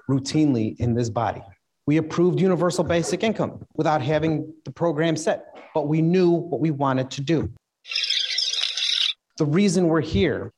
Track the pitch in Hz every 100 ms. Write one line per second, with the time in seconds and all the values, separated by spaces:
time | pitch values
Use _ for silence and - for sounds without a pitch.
0 | - 135 135 156 151 123 110 - 120 117
1 | 117 107 110 - - - _ _ - 151
2 | 156 - 180 147 185 175 175 170 156 170
3 | 165 180 220 208 135 - - - 156 151
4 | 127 156 160 151 - - - - 170 151
5 | 165 160 - 185 - - - 160 147 160
6 | 160 180 180 170 - 131 156 139 139 131
7 | 131 - 139 160 - - _ _ - -
8 | - - - - - - - - - -
9 | - - _ - 147 156 202 175 175 160
10 | - - 180 95 110